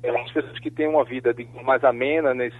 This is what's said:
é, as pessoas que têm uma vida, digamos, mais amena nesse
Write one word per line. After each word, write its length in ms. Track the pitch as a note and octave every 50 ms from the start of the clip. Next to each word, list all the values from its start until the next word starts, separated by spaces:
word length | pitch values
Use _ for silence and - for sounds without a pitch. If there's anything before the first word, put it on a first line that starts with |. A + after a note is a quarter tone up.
| -
é, 60 | B2
as 220 | - - - -
pessoas 280 | - D#3 - - - -
que 100 | - D#3
têm 180 | - - D3+
uma 180 | D3+ D#3 D3+ B2
vida, 280 | - B2+ B2+ A#2+ A#2+ A#2
digamos, 300 | A#2+ A#2+ - - A#2 B2
mais 200 | C3 C3 A#2+ C#3
amena 500 | B2+ A#2 A#2+ C3 C#3+ D#3 D#3+ D3+ C3+ B2+
nesse 240 | B2+ B2 A#2 A#2+ A#2+